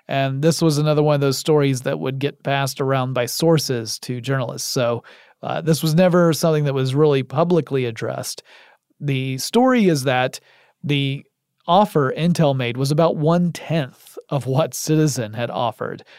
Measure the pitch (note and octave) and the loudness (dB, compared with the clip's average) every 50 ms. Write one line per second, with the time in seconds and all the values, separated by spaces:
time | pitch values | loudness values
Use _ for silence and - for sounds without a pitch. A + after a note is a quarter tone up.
0 | _ - C#3 C3+ C3+ C3+ C3+ C3+ D3+ E3 - - E3+ D#3+ C#3+ D3 D3+ D3+ D3 D3+ | _ -4 -2 -2 -2 -2 -2 0 2 2 2 2 2 2 2 2 2 2 2 4
1 | D3 D3+ D3 C#3+ C#3 C#3 C3 - - D#3+ D3+ D3 C#3+ C#3 C3 A#2+ C3 C#3 D3+ D#3 | 4 4 2 2 2 0 0 0 0 2 2 4 4 2 0 0 -2 -4 -4 -4
2 | D#3 C3 C3+ C3 C3+ C#3+ - _ - C3+ C#3 C#3 C#3 C3 - - C#3 C3 C3+ C3 | -4 -6 -4 -4 -4 -6 -6 _ -4 -2 -2 0 -2 -2 -4 -4 -2 0 0 0
3 | B2+ C3 B2+ B2 A#2+ - - - E3 E3 E3 C#3+ - - C3 A#2 A2 A2 - - | -2 -2 -2 -2 -4 -2 -2 0 2 4 4 2 2 -2 -4 -4 -4 -6 -10 -10
4 | - - B2+ A#2+ A2+ C3 C#3 C3+ A#2+ - - G#2+ - - - C3+ A#2+ A#2+ A#2+ A#2 | -8 -8 -8 -6 -4 -4 -4 -2 -4 -6 -8 -8 -8 -4 -2 0 0 0 -2 -4
5 | - - - - - _ _ _ - - - - E3 D#3 D#3+ - E3 D#3 D3+ F3 | -6 -14 -20 -20 -20 _ _ _ -10 -8 -6 -2 0 0 0 0 0 2 2 4
6 | F#3 F3+ E3+ F3+ E3+ E3 D3 - F3 E3 D#3 D3+ D3 C#3+ C#3 C3+ C3 B2+ C3+ D3 | 4 4 4 4 4 2 2 2 0 0 0 0 0 0 0 0 -2 0 2 2
7 | D#3 D3+ C#3 C3+ B2+ - C3 D3+ E3+ F3 F3+ D#3+ C3+ - C#3 C3 B2 A#2 A2+ - | 4 4 4 2 0 -2 -2 -2 0 2 2 0 0 -2 -2 -2 -2 -4 -6 -6
8 | A2+ A#2+ C3 C3 - - - - - _ - - - _ _ _ _ _ _ _ | -6 -6 -6 -6 -8 -10 -12 -14 -18 _ -20 -20 -20 _ _ _ _ _ _ _
9 | D3 C#3+ C3+ C3 C3 C3 C3 B2+ - - - A#3 B3+ C4 B3+ A#3+ G3 F3 D#3 C3+ | -4 -4 -2 -2 -2 -4 -6 -6 -6 0 2 2 4 4 4 4 4 4 2 2
10 | B2+ C#3+ B2+ B2+ B2+ - - - - _ _ _ _ _ _ _ - C3+ D3 C#3 | 0 0 2 2 0 0 -4 -8 -16 _ _ _ _ _ _ _ -4 -2 -2 0
11 | C#3 C3+ C3+ - - _ _ _ _ _ _ _ _ F3 F3 G3 G#3 - - D3+ | 0 -2 -4 -6 -10 _ _ _ _ _ _ _ _ 2 4 4 4 4 2 2
12 | C3+ B2+ - C#3+ D#3+ F3+ E3 - D#3 C#3 C3+ C3 B2 A#2+ A#2+ B2+ C#3 C3+ D3+ D#3+ | 2 2 0 0 0 0 2 2 2 2 2 0 -2 -4 -4 -4 -2 0 2 2
13 | E3 D#3+ - D#3+ D3 D#3+ E3+ F3+ F3 E3+ - - - - D#3 E3 C3 - - _ | 2 2 0 0 0 2 2 2 0 -2 -4 -6 -6 -4 -4 -4 -4 -6 -10 _
14 | - - - - - _ D3 C3 A2+ C3 C3 D3 D#3+ B2+ - - - D#3 D#3 D#3 | -20 -20 -20 -20 -8 _ -6 -4 -2 -2 0 0 0 -2 -4 -6 -2 2 2 4
15 | D#3 D3 B2 B2 A2 G#2+ A2 A#2+ A#2+ - - - A#2+ A2+ - - A#2 - F#2 - | 4 2 0 -2 -6 -6 -6 -6 -6 -4 -4 -2 -2 -4 -4 -6 -8 -8 -8 -12
16 | - - - | -16 -20 -20